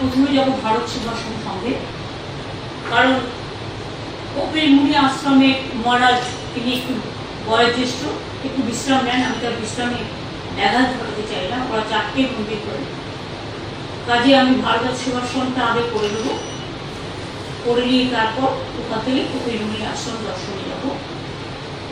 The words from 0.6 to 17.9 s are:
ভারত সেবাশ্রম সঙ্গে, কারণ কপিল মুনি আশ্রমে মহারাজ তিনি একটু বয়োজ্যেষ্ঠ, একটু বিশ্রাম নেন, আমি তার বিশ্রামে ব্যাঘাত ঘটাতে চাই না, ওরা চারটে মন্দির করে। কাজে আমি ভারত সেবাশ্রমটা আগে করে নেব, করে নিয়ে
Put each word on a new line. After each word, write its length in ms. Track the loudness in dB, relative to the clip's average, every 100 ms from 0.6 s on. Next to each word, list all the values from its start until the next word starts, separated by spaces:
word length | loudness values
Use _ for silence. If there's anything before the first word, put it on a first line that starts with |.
ভারত 260 | 2 0 0
সেবাশ্রম 460 | -4 -4 -4 -6 -6
সঙ্গে, 300 | -6 -4 -2 -2 -4 -8 -8 -10 -10 -10 -8 -8 -10 -8 2
কারণ 240 | 6 6 4 0 -6 -8 -8 -8 -8 -8 -8 -10 -10 -6 -4
কপিল 340 | -2 2 6
মুনি 260 | 8 8 6
আশ্রমে 680 | 4 2 4 8 8 4 -2
মহারাজ 480 | -2 2 6 6 6 2 -6 -6
তিনি 180 | -4 -2
একটু 220 | -2 -2 -4 -6 -8 -10 -8 2
বয়োজ্যেষ্ঠ, 580 | 4 4 4 0 -2 -4 -6 -8 -8
একটু 180 | -4 -2
বিশ্রাম 420 | -2 -2 2 2
নেন, 200 | 4 2
আমি 100 | 0 -2
তার 100 | -2 -4
বিশ্রামে 600 | -4 -4 -2 -2 -6 -8 -8 -8 -8 0
ব্যাঘাত 300 | 2 4 4
ঘটাতে 480 | 2 -4 -6 -4
চাই 160 | -4 -2
না, 140 | -2 -2
ওরা 120 | -2 0
চারটে 320 | -2 0 0
মন্দির 340 | 0 0 -4 -4 -4
করে। 180 | -6 -6 -8 -8 -10 -10 -10 -10 -10 -8 -8 -8 -6 0
কাজে 300 | 4 8 8
আমি 180 | 8
ভারত 420 | 4 4 2 0 -2
সেবাশ্রমটা 640 | -2 -2 -2 -2 -2 0 0
আগে 140 | 2
করে 280 | 0 0 0
নেব, 300 | 0 -2 -4 -6 -8 -10 -10 -10 -10 -8 -8 -10 -10 -10 -4
করে 220 | 0 2
নিয়ে 280 | 4